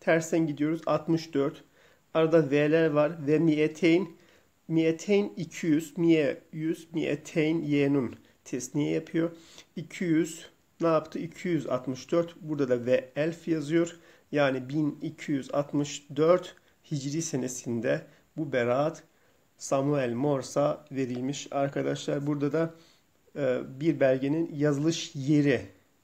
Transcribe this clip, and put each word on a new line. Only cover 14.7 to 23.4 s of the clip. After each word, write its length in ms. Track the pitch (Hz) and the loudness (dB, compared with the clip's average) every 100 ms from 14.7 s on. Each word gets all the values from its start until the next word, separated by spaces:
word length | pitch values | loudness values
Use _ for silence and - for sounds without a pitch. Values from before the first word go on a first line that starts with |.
| 151 147 - | -2 -2 -2
iki 300 | 165 156 - | -10 -10 -4
yüz 220 | 139 - | -4 -2
altmış 520 | 143 143 143 143 - - 139 | -4 -2 -2 -2 -6 -8 0
dört 400 | 160 180 180 - _ _ - | 4 4 2 -18 _ _ -8
Hicri 320 | 147 139 151 | -6 -4 -6
senesinde 840 | 160 135 127 - 131 117 123 151 - _ _ - | -4 -4 -4 -6 -6 -4 -2 -2 -4 _ _ -8
bu 160 | 151 | -4
berat 500 | 127 120 127 151 160 - _ _ _ _ - | 0 2 2 0 -4 -18 _ _ _ _ -14
Samuel 540 | - 139 139 147 123 | -2 0 2 0 0
Morse'a 720 | 117 147 135 - 139 147 151 - | 0 0 0 -2 0 0 -2 -8
verilmiş 560 | 135 127 123 131 143 - | -6 -4 -4 -4 -6 -6
arkadaşlar. 760 | 139 139 139 139 143 - 147 143 | -2 -2 -2 -4 -4 -4 -2 -2
Burada 260 | 147 143 | -2 0
da, 220 | 156 165 - - _ _ _ _ | 0 -2 -6 -20 _ _ _ _
e, 240 | 156 | -4